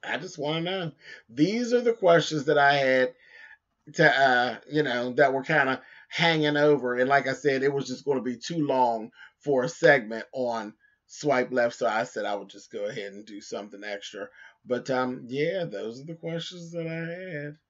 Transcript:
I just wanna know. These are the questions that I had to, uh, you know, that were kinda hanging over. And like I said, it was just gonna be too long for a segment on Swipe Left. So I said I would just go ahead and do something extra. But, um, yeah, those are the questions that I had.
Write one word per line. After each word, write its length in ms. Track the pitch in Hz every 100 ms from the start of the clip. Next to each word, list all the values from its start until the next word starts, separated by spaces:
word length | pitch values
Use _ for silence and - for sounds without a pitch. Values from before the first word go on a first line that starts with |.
I 160 | - 127
just 200 | 175 165
wanna 220 | 147 160
know. 320 | 170 190 170 - - - _
These 440 | 117 156 220 240
are 80 | 240
the 120 | 233
questions 520 | 226 185 170 151 156
that 120 | 135 147
I 180 | 139
had 400 | 143 135 131 127 - _ - - - _ _ -
to, 140 | 151 156
uh, 500 | 131 135 123 123 110 -
you 140 | 147
know, 280 | 147 120 127
that 180 | 123 139
were 100 | 135
kinda 400 | 131 156 135 131 - - _
hanging 480 | - 170 160 151 147
over. 380 | 147 147 123
And 140 | 123 127
like 180 | 139 131
I 60 |
said, 320 | 131 147 135
it 80 | 135
was 160 | 139 127
just 160 | 127
gonna 180 | - 135
be 140 | 117 117
too 280 | - 170
long 460 | 143 131 123 113 110 _ - _
for 240 | - 135
a 40 | 123
segment 560 | - 160 139 110 113 104
on 400 | 131 123 113 104 104 _ _ _
Swipe 460 | - 147 131 120
Left. 240 | 123 120 120
So 100 | 117
I 180 | 110
said 200 | 123 -
I 100 | 104
would 140 | 101 98
just 240 | 101 -
go 140 | 113 101
ahead 260 | 110 101
and 140 | 101 107
do 140 | 101
something 440 | - 113 104 104
extra. 440 | 104 101 - 104 95 - - _
But, 240 | - 127 -
um, 380 | 131 127 127 127
yeah, 360 | 131 156 190
those 360 | 165 101 107 120
are 60 | 147
the 80 |
questions 580 | 165 165 165 165 180 170
that 140 | 170 165
I 180 | 165
had. 540 | 165 170 185 156 147 151 _